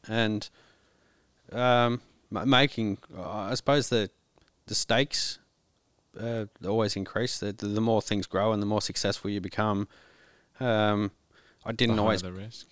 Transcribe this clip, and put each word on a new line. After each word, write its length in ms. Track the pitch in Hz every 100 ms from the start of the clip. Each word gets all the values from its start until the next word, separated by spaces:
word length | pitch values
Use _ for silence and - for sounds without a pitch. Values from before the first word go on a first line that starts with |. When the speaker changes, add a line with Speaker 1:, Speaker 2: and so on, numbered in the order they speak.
| -
Speaker 1:
and, 420 | 113 110 107 - - _ _ _ _ _ _ _ _ -
um, 500 | 117 123 123 120 120 - _ _
ma-, 140 | 104 127
making, 520 | 127 143 - 110 95 - 85
uh, 120 | 87
I 240 | 107 98 123
suppose 340 | - 143 -
the, 200 | 117 98 - _ _ _ _ -
the 60 | -
stakes, 640 | - 117 143 - - - _ _ _ _ _ _ _ -
uh, 260 | 117 113 104 - 92
always 300 | 110 104 101
increase. 440 | 95 101 123 -
The, 120 | 101
the, 160 | 98 104
the 140 | 104
more 200 | 113 110
things 240 | - 104 90
grow 260 | 92 107
and 80 | 107
the 40 | 101
more 140 | 107
successful 480 | - - 101 - 101
you 120 | 101
become. 460 | 92 - 107 101 104 - - _ _ _ _ _
Um, 520 | 127 107 104 104 101 - _ _ _ _ 117
I 60 |
didn't 240 | 113 120 110
Speaker 2:
The 40 |
higher 60 | 107
Speaker 1:
always 140 | 98
Speaker 2:
the 100 | 90
risk. 340 | 92 113 - -